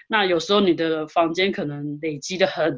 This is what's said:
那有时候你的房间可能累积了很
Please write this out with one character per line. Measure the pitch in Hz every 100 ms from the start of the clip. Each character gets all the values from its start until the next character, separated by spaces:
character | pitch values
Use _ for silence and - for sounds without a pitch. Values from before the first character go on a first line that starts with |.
| -
那 | 220 190
有 | 170
时 | 160
候 | 208
你 | 190
的 | 151 165 160 156
房 | 175 165
间 | 165 196
可 | 196
能 | 151 147 147 147
累 | 156 147
积 | - 185
了 | 190
很 | - 156